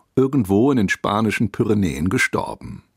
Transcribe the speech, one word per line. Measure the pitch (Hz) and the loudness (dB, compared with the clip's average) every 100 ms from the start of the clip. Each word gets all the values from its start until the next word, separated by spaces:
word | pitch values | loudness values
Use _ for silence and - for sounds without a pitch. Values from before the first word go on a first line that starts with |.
| _ - | _ -2
irgendwo | 135 139 95 98 135 | 0 0 2 2 4
in | 131 | 2
den | 95 | 0
spanischen | - - 104 110 - 120 | 0 -2 0 0 0 -2
Pyrenäen | - 107 107 92 67 90 | -2 0 0 0 -2 -2
gestorben. | 131 - - - - - - - | 0 -2 -2 -6 -10 -16 -18 -20